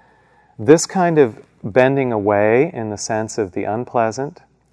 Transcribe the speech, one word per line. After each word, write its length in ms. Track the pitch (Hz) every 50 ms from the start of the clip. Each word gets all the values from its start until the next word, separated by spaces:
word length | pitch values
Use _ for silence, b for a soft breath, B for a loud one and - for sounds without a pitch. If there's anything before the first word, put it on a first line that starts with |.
| b b b b b b b b b b b b
This 280 | 110 110 156 170 -
kind 320 | - - 190 180 175 165 151
of 240 | 139 113 107 - - _ _ _ -
bending 480 | 117 92 131 127 131 139 139 135 123 117
away 580 | 107 98 104 104 101 104 107 113 123 151 175 -
in 180 | 120 113 107
the 80 | 104 98
sense 400 | - - 113 110 110 110 - -
of 140 | 107 92 -
the 120 | 104 98
unpleasant, 760 | 101 104 117 123 - - 123 113 113 107 131 135 151 180 - - _ _ _ _ _